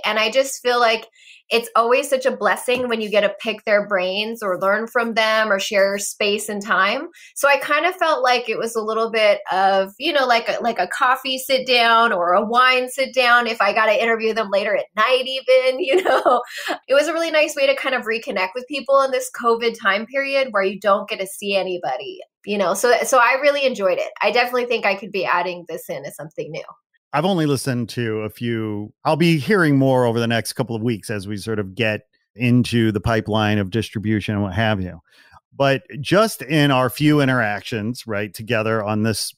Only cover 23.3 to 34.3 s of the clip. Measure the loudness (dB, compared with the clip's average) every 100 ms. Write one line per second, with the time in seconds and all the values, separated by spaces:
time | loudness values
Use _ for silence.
23.3 | 4 2 2 0 0 0 0 -4 -2 0
24.3 | 2 0 -2 -2 -2 0 -2 -4 -4 0
25.3 | 0 -2 -8 -10 -12 -10 -10 -10 -14 -16
26.3 | -12 -12 -12 -14 -20 _ _ _ -2 0
27.3 | 2 2 0 0 -4 -4 -4 -4 -4 -6
28.3 | -6 -4 -4 -4 -6 -10 _ -2 2 4
29.3 | 2 2 2 4 4 4 4 2 2 0
30.3 | 0 -2 -6 -4 -2 -2 -4 -4 -8 -6
31.3 | -10 -6 -6 -6 -2 -2 -2 _ _ _
32.3 | -4 2 2 2 2 2 0 0 -2 0
33.3 | 0 2 0 0 -4 -4 -6 -2 -2 -2